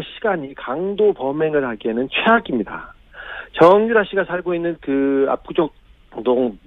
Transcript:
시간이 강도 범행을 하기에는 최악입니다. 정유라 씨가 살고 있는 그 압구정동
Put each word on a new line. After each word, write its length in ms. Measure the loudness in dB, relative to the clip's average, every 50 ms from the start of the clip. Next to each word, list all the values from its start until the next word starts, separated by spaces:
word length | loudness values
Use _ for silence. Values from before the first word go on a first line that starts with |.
| 2 -2 -8
시간이 400 | -6 -4 -4 -4 -4 -6 -10 -12
강도 580 | -12 -10 -8 -6 -4 -4 -4 0 2 2 2 2
범행을 520 | 0 -2 -4 -2 0 0 0 0 0 0
하기에는 400 | -2 -4 -6 -4 -4 -2 -2 -2 -2
최악입니다. 840 | -2 0 2 4 4 2 2 0 -4 -4 -4 -4 -8 -12 -14 -16 -20 _ _ _ -20 -18 -18 -16 -16 -16 -16 -6 2 6
정유라 440 | 6 8 8 6 4 4 2 2 0
씨가 180 | 0 -2 -2 -2
살고 300 | -2 -4 -6 -4 -2 -2
있는 220 | -2 -2 -4 -6 -6
그 440 | -4 -2 0 0 2 2 2 2 2 0
압구정동 1300 | 0 -4 -6 -6 -2 -2 -2 -2 -2 _ _ _ _ _ _ _ -12 -6 0 0 2 2 2 -2 -2 -8 _